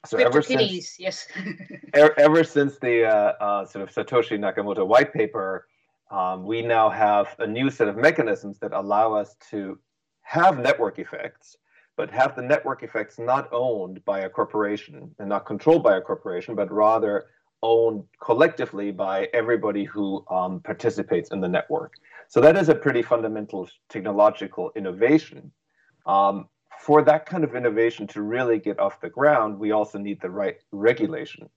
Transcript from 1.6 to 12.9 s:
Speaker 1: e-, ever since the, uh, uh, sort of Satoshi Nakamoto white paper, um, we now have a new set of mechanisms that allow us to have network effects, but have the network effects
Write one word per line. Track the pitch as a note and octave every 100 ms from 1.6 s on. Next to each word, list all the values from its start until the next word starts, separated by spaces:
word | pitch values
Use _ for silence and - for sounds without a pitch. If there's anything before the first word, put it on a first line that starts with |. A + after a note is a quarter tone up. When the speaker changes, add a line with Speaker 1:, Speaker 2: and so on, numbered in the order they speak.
| - F3+ - D3
Speaker 1:
e-, | D3+ D3+
ever | D3 D#3+
since | D#3+ D3 C#3+ -
the, | C3 A#2+
uh, | A2+ G#2+ G#2 -
uh, | G#2 G2+ F#2+
sort | G2+
of | G2
Satoshi | - A2+ B2+ A2+ G#2+
Nakamoto | G2+ F#2+ G2+ G2+ F#2
white | A#2 C#3+
paper, | - G#2+ G#2+ F#2+ F#2+ _ _ _ _ _
um, | G2 F#2 F#2
we | F#2 A#2
now | A#2 A2+ A2
have | G2+ G#2+ G#2 G2+ -
a | G#2+
new | A2+ C3+
set | C3 G#2+
of | G2+
mechanisms | D3 E3 A#2 G2 G2+ G2
that | G2+
allow | - G2 G#2 A2+
us | G#2+ G2+ _ -
to | G#2+ G2 F#2 _ _ _ _
have | - D3+ F#3 D3+
network | B2 - A2 -
effects, | - - - _ _ _ _ _ _ -
but | -
have | G#2 C3 B2+
the |
network | B2 C#3+ - C3+
effects | A#2